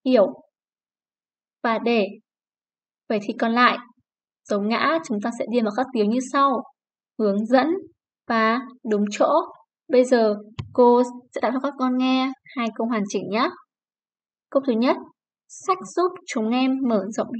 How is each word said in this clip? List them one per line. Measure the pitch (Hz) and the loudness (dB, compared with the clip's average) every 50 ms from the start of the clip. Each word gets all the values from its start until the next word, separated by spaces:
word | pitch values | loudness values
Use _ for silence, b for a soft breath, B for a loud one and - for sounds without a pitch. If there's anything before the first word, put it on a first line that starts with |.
| - | -2
hiểu | 262 254 226 190 - - - - _ _ _ _ _ _ _ _ _ _ _ _ _ _ _ _ _ _ _ _ _ _ _ - | 2 4 4 4 2 0 -8 -18 _ _ _ _ _ _ _ _ _ _ _ _ _ _ _ _ _ _ _ _ _ _ _ -4
và | 233 226 214 | -2 -2 0
để. | - 233 240 220 190 196 - - _ _ _ _ _ _ _ _ _ _ _ _ _ _ _ _ _ - | 0 0 2 2 0 -2 -4 -12 _ _ _ _ _ _ _ _ _ _ _ _ _ _ _ _ _ -6
Vậy | 226 208 202 | -4 -4 -4
thì | - 220 - | -6 -6 -4
còn | - 226 226 | -2 -2 2
lại, | 240 247 226 196 - - - _ _ _ _ _ _ _ _ _ _ _ - | 2 2 2 2 0 -8 -14 _ _ _ _ _ _ _ _ _ _ _ -4
dấu | 214 202 | -4 -2
ngã | 202 214 233 - 226 277 320 330 330 | -2 -2 -2 0 0 0 0 -2 -2
chúng | - 226 208 208 | -4 -6 -6 -4
ta | 233 233 - | -6 -6 -6
sẽ | - - | -6 -2
điền | 233 240 220 | -2 -2 -2
vào | 202 202 | -2 -2
các | - 262 - - | -4 -4 -4 -2
tiếng | 226 208 202 | -2 0 0
như | 233 254 254 - - | 0 -2 -4 -2 0
sau: | 277 277 277 254 247 - - _ _ _ _ _ _ _ _ _ - | 2 2 2 2 0 -4 -8 _ _ _ _ _ _ _ _ _ -2
hướng | 220 202 196 202 220 | 0 0 0 0 0
dẫn | 220 247 262 269 311 349 392 - - _ _ _ _ _ _ _ | 2 4 4 4 2 -2 -4 -6 -12 _ _ _ _ _ _ _
và | - 233 226 220 220 226 254 262 - - - - 226 | -4 0 0 2 2 0 -2 -4 -10 -16 -12 -4 -2
đúng | 214 202 208 208 | 0 0 0 0
chỗ. | - - - - 294 330 - - - - _ _ _ _ _ - | 0 2 2 2 2 2 0 -2 -10 -20 _ _ _ _ _ 0
Bây | 285 247 254 | 4 4 4
giờ | 247 262 233 226 214 208 208 - - - - - - - | 4 4 4 4 2 0 -2 -6 -14 -12 -14 -12 -4 2
cô | 254 247 240 240 240 247 247 - - - _ - | 4 6 6 6 6 4 0 -4 -14 -16 _ -8
sẽ | - | -4
đọc | - 214 254 | -2 -2 -2
cho | 262 | -2
các | 262 285 285 277 | -4 -4 -4 -2
con | 254 254 254 254 | -2 -2 0 0
nghe | 254 262 262 262 262 269 262 - _ - - | 0 2 2 0 0 -2 -6 -8 _ -14 -8
hai | 254 233 220 208 | -6 -6 -6 -4
câu | - 233 | -4 -4
hoàn | 233 247 214 196 202 | -2 -2 -2 -2 -2
chỉnh | - 196 180 180 | -4 -6 -4 -4
nhé. | 196 226 277 359 - - _ _ _ _ _ _ _ _ _ _ _ _ _ _ _ _ _ - | -2 -2 -2 -2 -4 -8 _ _ _ _ _ _ _ _ _ _ _ _ _ _ _ _ _ -2
Câu | - 269 269 | -2 -2 0
thứ | 262 226 | 0 0
nhất, | 220 240 277 359 - - - _ _ _ _ _ _ _ _ | 0 2 2 0 -2 -4 -16 _ _ _ _ _ _ _ _
sách | - - - 381 370 370 214 185 - | -20 -10 -4 -4 -4 -4 -4 -8 -4
giúp | 339 359 359 359 - - | -2 -2 -2 -2 -6 -12
chúng | - - 240 214 220 | -8 -4 -4 -2 0
em | 240 254 262 262 262 262 269 240 | 0 0 0 0 0 0 0 0
mở | 226 202 185 202 | 0 0 0 -2
rộng | 226 - - - 233 226 | -4 -6 -6 -6 -4 -4